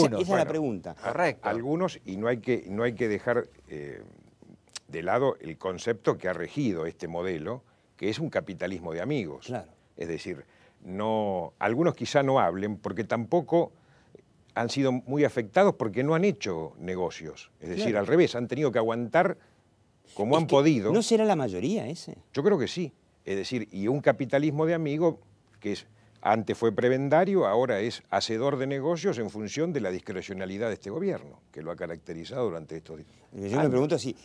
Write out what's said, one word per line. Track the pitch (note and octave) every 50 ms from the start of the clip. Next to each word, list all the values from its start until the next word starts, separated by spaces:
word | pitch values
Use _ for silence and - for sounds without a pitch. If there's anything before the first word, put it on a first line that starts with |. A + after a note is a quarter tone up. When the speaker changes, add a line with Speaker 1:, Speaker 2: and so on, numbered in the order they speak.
| D#4
Speaker 1:
algunos. | C#4 A3 G3
Speaker 2:
esa |
es | F#3 F3+
la | G3
Speaker 3:
Bueno, | F3+ D#3 -
Speaker 2:
pregunta. | D#3 D#3 D3+ C3 G#2+ F2+ D#2+ F2 E2 - -
Speaker 1:
Correcto. | F2+ - D#3 F3 D#3 B2 - - G#2+
Speaker 3:
algunos, | G#2+ A#2 A#2 C3+ D3+ E3+ F#3 E3+ - - -
y | F#2 F#2+
no | F#2+ A2 A#2
hay | B2+
que, | A#2 G2+ B2 A#2+ F#2+ - F#2
no | G2+ G#2+ A#2
hay | B2 A#2
que | F#2+ A#2+ G#2+
dejar, | G#2 F#2+ - B2 A#2+ A#2+ - - - - -
eh, | - D#2 D2 D2 C#2+ C2 - - G1+ G1+ - - - _ _ - - - - _ _ - - -
de | - - E2 E2
lado | F2+ G#2+ B2 C#3 C3 - -
el | - D#2+ D#2
concepto | - - F#2 F#2 F2 - A#2 A#2+ G2+ - D#3+ B2
que | - - F#2
ha | F2+
regido | E2+ E2+ D#2+ - C#3+ C#3+ A2+ F#2 E2 D#2
este | E2 E2 - F2+ E2
modelo, | E2+ E2+ F2+ F#2+ F2+ D#2 D#2 F#2+ A#2+ C3+ - _ _ _ _ _ _
que | - - G#2
es | A2 C3
un | E3 -
capitalismo | - G2+ - - F#2 D#2 F2 F2+ F#2+ E2 F2 E2 D#2+
de | E2+
amigos. | F#2 B2+ D3+ C3+ G2 D2+ C#2 - -
Speaker 2:
Claro. | - B2 A2 - - _ _ _ _ _
Speaker 3:
Es | - E2
decir, | E2 E2 D2+ - F#2 F2 C#2 C2+ _ _ _ - _ _ _ -
no, | F2+ F#2 G2 G#2+ A2 A2 A2 G#2+ G2+ F#2+ F2+ E2 C#2 - -
algunos | - G#2 A#2 C3+ F3 E3 -
quizá | - - - - C#3+ C#3
no | C3+ C3+ C3
hablen | G#2 E2+ F2 F#2+ G2 G#2 G#2
porque | - - G2 F#2+ G2+ A2
tampoco | - A2 A#2 A2+ A2 E3+ F3 C3+ - E3 E3+ E3 - - _ _ _ _ _ _ _ - - _ _ _ _ _ _ -
han | A2 A#2 A2
sido | - C#3 C3+ C3 B2+
muy | B2+ - - C3+ D3 D3
afectados | B2+ - C3 A2+ G2 - F3+ G3+ G3 -
porque | - - A2+ F#2 B2 C3
no | D3 D#3+
han | E3 F#3
hecho | G#3 D#3+ - - G#2 F2 D#2+ D#2+ D2 - -
negocios. | D#2+ F2+ F#2 F#2 F2+ D#2+ - - E2 D2+ - - - - _ _
Es | D2+
decir, | E2+ F2+ - G#3+
Speaker 2:
Claro. | - G#2+ -
Speaker 3:
al | G2
revés, | - D3 F3 E3 - -
han | A#2+ A#2+
tenido | A2 B2 C3+ D#3 C3
que | G#2+
aguantar | A#2+ A2 A2+ A2+ A#2 A#2+ A2 - E3 F#3 F#3+ E3 - - _ _ _ _ _ _ _ _ _ _ _ _ - -
como | - G#2 A#2 C#3+
Speaker 2:
Es | E3 D#3+
Speaker 3:
han |
Speaker 2:
que | C3 -
Speaker 3:
podido. | C#3 C#3+ D#3+ D3+ A2+ F#2+ A2 E3+
Speaker 2:
¿no | A3+
será | A3 - A#3 G#3+ A3
la | G#3+ F#3+
mayoría | D#3 C3 G#2 F#2 F2 G#2+ D#3 G#3+ G#3 A#2
ese? | A#2+ E3 - - - - - - _
Speaker 3:
Yo | - C#3+
creo | C#3+ G#3 G3+
que | D#3+ A2+ F2+
sí. | - E3+ F3 C3+ - _ _ _ _ _ -
Es | - G2
decir, | G2 F#2 - B2+ A#2 G#2+ -
y | - F#2+ G2
un | A2+ C3+ C#3+
capitalismo | - D3 A#2+ - C#3 A2+ - C#3 D3 D#3 C#3 D3 D#3+
de | D#3+ E3+
amigo | E3 D#3+ C#3+ C#3+ D#3 F3 E3 - - - - _ _ _ _ _ -
que | - G#2
es, | G2 - - - _ _ _ _ _ _
antes | - F#2+ A2 A2+ G2+ - G2+
fue | - A#2 A2+
prebendario, | G2+ - A#2+ B2 C3 C3 C#3 C#3 D3 D#3+ F#3+ G3 G3 F#3 C#3
ahora | G2 G2+ A#2 C3 B2+ A2+ G2
es | G#2+ A#2 - - - -
hacedor | G2 G2 - - A2+ A2 C3 C#3+ C#3+ B2+
de | C3
negocios | C3+ C#3 C#3 C3 D#3+ F3 D#3+ D3+ G3+ D3
en | A#2+ A2 G2+
función | - A2 G#2+ G2 - C#3+ D#3 F3+ D3+
de | C#3
la | G#2 F#2
discrecionalidad | F#2 F2+ - - G2 F2+ E2 - G2 F#2 F#2+ F#2+ F#2+ G2+ A#2+
de | A2+ G2
este | - - G2
gobierno, | G#2 D#3+ G3 G3 C#3+ - - - - - _ _
que | - - D#2
lo | E2
ha | E2+
caracterizado | D#2+ F2+ E2 E2+ D#2 - - E2 E2 E2 D#2 A#2 C#3 B2
durante | G#2 E2+ E2 D#2 - D#2+
estos | D#2+ - - D#2+ D2+
di-, | - - - - - _ -
Speaker 2:
Yo | G2+ G2 G2
me | A2+ C#3
Speaker 3:
años. | D#3 C#3+
Speaker 2:
pregunto | B2+ B2+ C#3+ D3+ E3+
si, | - - C3 G#2 -